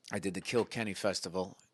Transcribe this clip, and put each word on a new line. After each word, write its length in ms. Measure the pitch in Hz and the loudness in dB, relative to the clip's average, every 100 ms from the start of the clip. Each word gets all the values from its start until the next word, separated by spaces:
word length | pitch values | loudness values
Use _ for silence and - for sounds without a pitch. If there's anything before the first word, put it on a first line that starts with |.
| - | -8
I 80 | 107 | -2
did 140 | 95 90 | -2 -2
the 60 | |
Kilkenny 520 | - 120 101 117 107 | 2 2 2 0 -2
Festival 640 | 95 104 90 92 92 92 - _ | 0 2 2 0 -2 -2 -6 _